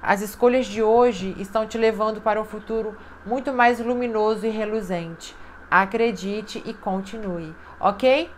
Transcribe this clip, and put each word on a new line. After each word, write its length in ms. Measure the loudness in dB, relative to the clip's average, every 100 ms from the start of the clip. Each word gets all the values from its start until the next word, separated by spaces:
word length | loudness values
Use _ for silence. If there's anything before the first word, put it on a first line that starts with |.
As 180 | 0 0
escolhas 460 | -2 2 4 4 0
de 160 | 0
hoje 540 | 4 6 4 2 -6 -6
estão 280 | -4 -4 -2
te 120 | 2
levando 420 | 2 2 -2 0
para 200 | 0 0
um 40 |
futuro 520 | -4 -10 -4 -4 -4 -8 -18 -16
muito 280 | -6 -4 -2
mais 260 | 4 4 4
luminoso 680 | 0 -2 0 2 2 2
e 60 | -2
reluzente. 880 | -2 -2 -4 -2 -6 -6 -12 -16 -16 -18 -18 2
Acredite 920 | 2 2 2 0 0 -6 -6 -8 -10 -10
e 80 |
continue, 800 | -8 -4 -4 -6 -8 -6 -6 -8 -14 -18 -2
ok? 500 | 0 2 4 4 0